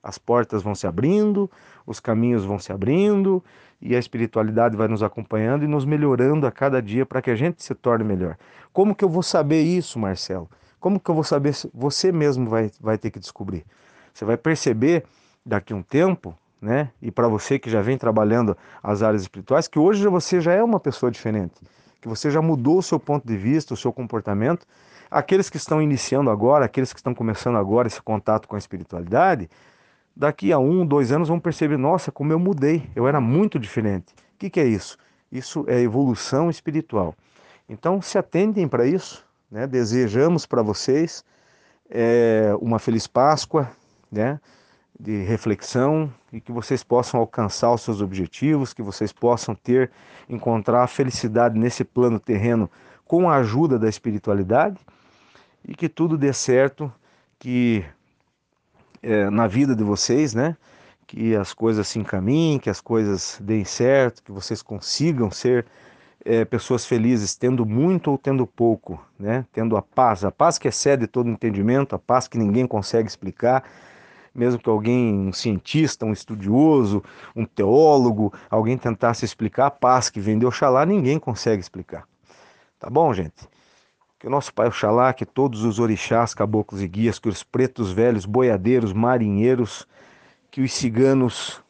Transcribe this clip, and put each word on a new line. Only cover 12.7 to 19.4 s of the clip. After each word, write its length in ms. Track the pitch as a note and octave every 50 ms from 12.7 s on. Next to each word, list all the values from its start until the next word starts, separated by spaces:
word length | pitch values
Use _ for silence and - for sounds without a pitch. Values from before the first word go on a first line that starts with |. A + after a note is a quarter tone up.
| - _
vai 180 | - A2 A2
ter 140 | G#2 - A2
que 80 | - G#2
descobrir. 460 | - - - - G2+ F#2+ F#2+ E2 - - _ _ _ _ _ _ _ _ _
Você 100 | - G#2+
vai 140 | G#2 A#2
perceber 680 | A#2 - D#3+ D#3+ D3+ - C#3+ A2+ A2 B2 D3+ F3 E3 - _ _ _ _ _ _ _ _
daqui 280 | A#2 A2 G2+ - - A2
a 20 |
um 80 | G2 F2
tempo, 500 | _ - C#3+ F3 F#3+ F3+ F3 - F#2 E2 _ _ _ _ _
né? 300 | G2 G#2 A#2+ C#3 D3+ B2 _ _
E 100 | - A#2
pra 160 | - - A#2
você 320 | A#2 G#2+ G2+ - - C#3 C3
que 100 | - A#2
já 120 | A2 G#2+
vem 160 | G2 A#2 C3+
trabalhando 580 | C3 - A#2 A2 A2 G#2+ G#2 A2 B2 A#2 G#2 F2+ - - - - -
as 200 | - G#2 G#2 G2
áreas 220 | A2+ A2 G#2+ G#2 F#2
espirituais, 440 | F#2 - G2